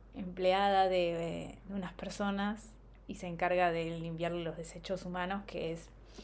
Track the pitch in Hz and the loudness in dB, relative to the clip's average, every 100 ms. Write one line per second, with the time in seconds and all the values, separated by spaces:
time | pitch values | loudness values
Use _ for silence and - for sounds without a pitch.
0 | - - 180 180 185 190 202 196 190 185 | -14 -8 -8 2 4 6 6 6 6 4
1 | 170 170 165 170 165 - - 196 175 - | 4 2 -2 -4 -6 -12 -8 -6 -6 -8
2 | 196 - 202 196 202 220 - - - - | -8 -2 0 0 0 -2 -8 -20 -20 -16
3 | - 202 180 170 180 180 175 165 165 165 | -12 -8 -6 0 2 6 4 4 -2 -4
4 | 165 165 170 175 165 156 160 175 - 185 | -4 -2 -2 -2 -4 -6 -10 -8 -6 -4
5 | 180 180 180 202 202 - 160 165 - - | -4 -4 -2 -4 -6 -6 -4 -6 -10 -20
6 | - - | -20 -18